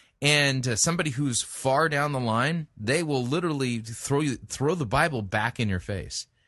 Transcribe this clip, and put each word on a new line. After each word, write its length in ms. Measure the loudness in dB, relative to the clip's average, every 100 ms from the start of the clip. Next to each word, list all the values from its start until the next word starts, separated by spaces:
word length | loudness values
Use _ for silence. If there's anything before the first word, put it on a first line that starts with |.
| _ 0
and, 480 | 4 4 4 2 0
uh, 80 | 0
somebody 360 | 0 0 -2
who's 280 | -2 -2 -2
far 480 | -4 -4 2 2 2
down 240 | 2 0
the 80 | 0
line, 460 | 0 2 2 0 -6 -6
they 260 | 0 0
will 220 | 2 0
literally 540 | 2 0 0 0 0 -2
throw 420 | -6 -8 0 0
you, 160 | 2 -2
throw 380 | -8 -2 0
the 100 | 0
Bible 380 | 0 2 2 0
back 360 | -2 0 -2 0
in 120 | 0
your 100 | 0
face. 460 | -4 -6 -6 -10 -12 _